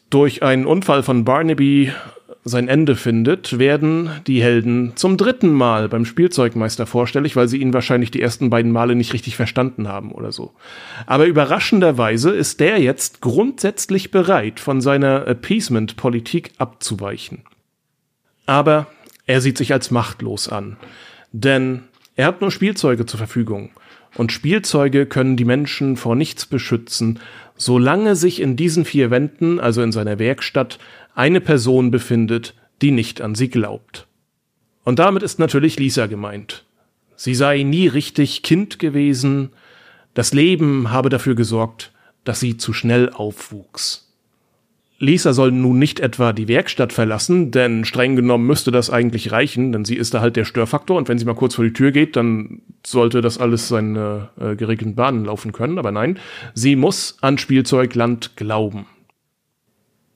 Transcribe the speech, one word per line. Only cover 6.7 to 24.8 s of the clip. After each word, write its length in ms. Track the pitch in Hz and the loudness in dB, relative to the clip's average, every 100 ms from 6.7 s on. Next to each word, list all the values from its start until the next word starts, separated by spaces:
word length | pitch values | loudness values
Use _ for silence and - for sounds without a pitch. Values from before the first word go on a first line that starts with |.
| - 110 | -4 -4
vorstellig, 500 | 120 120 139 143 131 | -2 0 0 -2 2
weil 120 | 123 | 2
sie 100 | 135 | 2
ihn 160 | 131 | 0
wahrscheinlich 380 | 127 - 123 117 | 0 0 0 0
die 100 | 135 | -2
ersten 300 | 120 - 127 | -2 0 0
beiden 200 | 117 117 | 2 2
Male 220 | 117 120 | 2 2
nicht 200 | 120 117 | 0 0
richtig 220 | 110 - 113 | -4 -8 -4
verstanden 520 | 117 131 131 131 104 | -4 -2 -4 -4 -8
haben 240 | 98 104 | -8 -12
oder 200 | - 107 | -12 -10
so. 220 | - - _ - - - - 113 | -10 -14 _ -20 -20 -18 -18 -2
Aber 180 | 131 165 | 4 4
überraschenderweise 1040 | 151 135 185 - 208 175 123 110 113 151 | 4 2 0 2 4 4 2 0 2 2
ist 280 | 202 147 - | 0 -2 2
der 200 | 156 214 | 2 4
jetzt 400 | 127 135 - - | 2 0 -6 -6
grundsätzlich 880 | 123 131 247 - 196 233 - 190 190 | -2 0 0 0 -4 -4 -2 -2 0
bereit, 480 | 190 175 180 107 110 | 0 4 2 0 -6
von 200 | - 135 | -2 0
seiner 480 | 127 139 139 135 131 | 2 2 2 0 0
Appeasement-Politik 1200 | 120 - 220 - 113 107 - 127 120 117 170 - - | -4 0 -2 0 -2 -2 -2 -2 -2 -2 -6 -6 -8
abzuweichen. 840 | 123 _ - 104 101 110 - - - _ _ _ _ _ _ _ _ _ - | -8 _ -8 -6 -6 -10 -12 -16 -18 _ _ _ _ _ _ _ _ _ 0
Aber 420 | 139 147 151 147 - _ _ - | 2 4 2 0 -14 _ _ -2
er 160 | 131 | 2
sieht 160 | 135 127 | 2 -2
sich 160 | 127 | 0
als 160 | 135 - | -2 0
machtlos 580 | 123 113 - 113 104 - | -2 -2 -6 -10 -8 -8
an, 300 | 104 101 107 - - - - _ | -8 -10 -16 -20 -20 -20 -20 _
denn 500 | 110 135 135 131 127 - _ _ - | -2 0 2 0 -4 -10 _ _ -2
er 120 | 143 | -2
hat 140 | 180 | 0
nur 100 | 196 | -4
Spielzeuge 560 | - 196 196 147 120 117 | 0 -2 0 0 0 -2
zur 100 | 110 | -6
Verfügung. 540 | 110 120 110 101 104 - - - _ - | -6 -4 -4 -6 -10 -18 -20 -20 _ -6
Und 160 | 117 | -6
Spielzeuge 760 | - 143 214 196 151 | -4 -2 -2 0 0